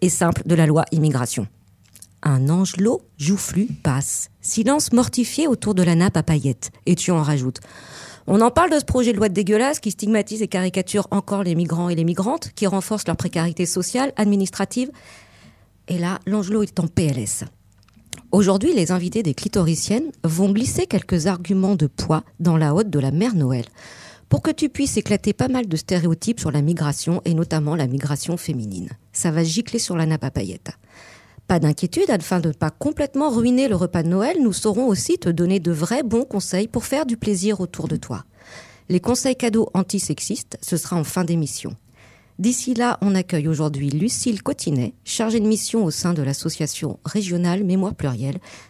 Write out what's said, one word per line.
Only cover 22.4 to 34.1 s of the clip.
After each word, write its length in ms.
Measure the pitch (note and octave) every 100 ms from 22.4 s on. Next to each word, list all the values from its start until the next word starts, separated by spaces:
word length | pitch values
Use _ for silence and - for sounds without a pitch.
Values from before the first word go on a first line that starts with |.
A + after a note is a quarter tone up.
| E3+ D#3+
la 160 | D3+
hotte 160 | E3 G#3+
de 100 | D3+
la 100 | C3+
mère 240 | D3+ A#3+
Noël, 300 | F#3 C3 B2 A2+ - - - - - -
pour 140 | -
que 80 | D#4+
tu 160 | - D4
puisses 300 | - C#4 A3
éclater 340 | - G#3 G#3+
pas 160 | - B3+
mal 180 | B3+ G#3+
de 100 | D#3+
stéréotypes 640 | - F3+ E3+ E3 - A#3
sur 140 | D#3+
la 100 | C#3+
migration, 600 | D3 E3 D3 D3 E3+ F3
et 100 | -
notamment 400 | D#3+ E3 D#3 D3
la 140 | E3 C3
migration 480 | C3+ C#3+ C#3+ - E3+
féminine. 540 | - B2 G#2+ F2+ F#2 - _
Ça 180 | - E3+
va 120 | D#3
gicler 360 | E3 F3 A#3 A#3
sur 180 | - E3+
la 100 | D#3+
nappe 180 | D#3
à 60 | -
paillettes. 420 | - - F#3 - - _ - - - - - -
Pas 100 | F3
d'inquiétude, 500 | D3 D3+ F3 E4+ F#4+
afin 280 | G3+ - F3+
de 80 | D#3+
ne 60 |
pas 180 | - D#3
complètement 580 | - D4 D#4 C#4+ C#4 D4+
ruiner 380 | A#3 A#3+ B3 C4+
le 80 |
repas 300 | F#3 F3 F3
de 40 |
Noël, 280 | E3